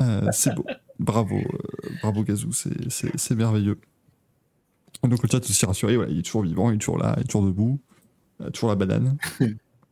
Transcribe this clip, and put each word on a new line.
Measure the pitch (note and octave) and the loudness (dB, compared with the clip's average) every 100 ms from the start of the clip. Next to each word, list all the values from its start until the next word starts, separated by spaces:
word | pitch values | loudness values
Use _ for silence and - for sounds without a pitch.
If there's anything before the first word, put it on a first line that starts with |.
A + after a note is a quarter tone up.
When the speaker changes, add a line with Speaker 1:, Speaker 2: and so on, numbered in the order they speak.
Speaker 1:
Euh, | B2 G2+ G#2 | 2 4 2
c'est | - - | 2 0
beau. | - - - - - | 0 -4 -10 -10 -4
Bravo, | - A2 G2 G2+ | 0 2 2 0
euh, | - - - - - - | -2 -6 -8 -10 -10 -4
bravo, | G#2+ G#2 | -2 0
Gazou, | G#2 G#2 - | 0 -2 -2
c'est, | - - - - | -4 -4 -4 -6
c'est, | - - - | -6 -4 -4
c'est | - | -2
merveilleux. | A2+ A2+ G#2+ G2+ - _ _ _ _ _ _ _ _ _ _ _ - | 0 2 2 2 -2 _ _ _ _ _ _ _ _ _ _ _ -2
Donc | A#2+ A#2+ | 2 2
le | - | 2
chat, | B2+ | 2
aussi | - G#2 F#2 | 2 0 0
rassuré, | F#2 G#2+ A#2+ | 0 2 2
voilà, | C#2 | 0
il | D#2+ | -2
est | |
toujours | - A2 | -2 -2
vivant, | F2+ E2+ A#2 | 0 2 2
il | G#2+ | 2
est | |
toujours | - - | 0 0
là, | - - | 0 0
il | |
est | |
toujours | - G#2+ | 0 2
debout, | G2 F#2 A#2 C#3 - _ _ _ _ - | 2 2 0 0 -6 _ _ _ _ -12
euh, | - | -10
toujours | - A#2 | -2 0
la | G2 | 2
banane. | F#2+ A2 B2+ C#3+ - | 2 2 0 0 -4
Speaker 2:
<laughs> | - A2+ G#2+ - _ _ | 0 0 -2 -12 _ _